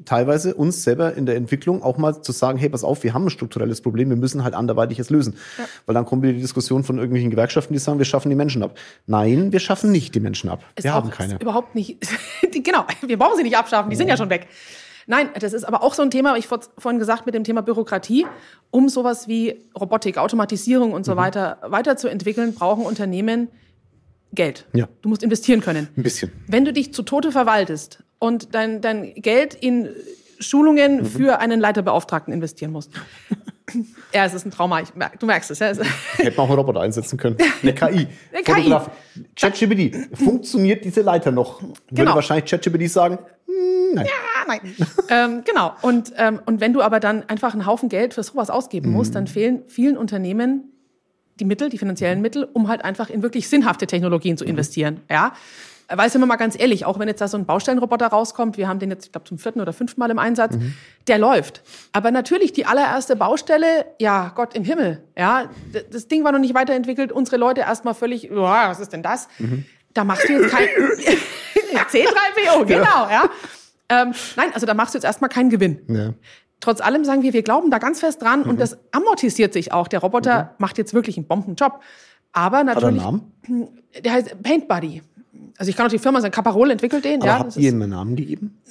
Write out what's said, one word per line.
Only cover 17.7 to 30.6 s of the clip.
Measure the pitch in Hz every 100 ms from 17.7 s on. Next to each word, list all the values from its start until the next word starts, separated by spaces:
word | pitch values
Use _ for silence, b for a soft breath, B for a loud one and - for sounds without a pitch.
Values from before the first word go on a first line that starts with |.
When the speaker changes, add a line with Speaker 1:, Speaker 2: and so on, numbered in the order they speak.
| 226 220 190 - 240 339 B B B _
Speaker 2:
Um | 240 269
sowas | 262 247 240 220
wie | 226 226 - _ -
Robotik, | 196 220 220 170
Automatisierung | 143 226 208 202 - 254 233
und | 175
so | 196
Speaker 1:
Mhm. | 180
Speaker 2:
weiter | 185 202 190 - 110
weiterzuentwickeln, | 202 247 262 247 202 196 214 233
brauchen | 226 180 208 233
Unternehmen | 208 196 180 220 226 233 b b b _ _ _ _ _
Geld. | - 165 - -
Speaker 1:
Ja. | 120 113 _
Speaker 2:
Du | 214
musst | 220
investieren | 233 220 - 233
können. | - 156 147 -
Speaker 1:
Ein |
bisschen. | 120 - 85 - -
Speaker 2:
Wenn | 220
du | 277
dich | 285 269
zu | -
Tode | 214 277 302
verwaltest | 269 233 214 185 156 - - _ _
und | 233 233 - 226
dein, | 220 220
dein | 226 214 175 -
Geld | 214 240 294 -
in | 254 247 214 - - - _ -
Schulungen | - 277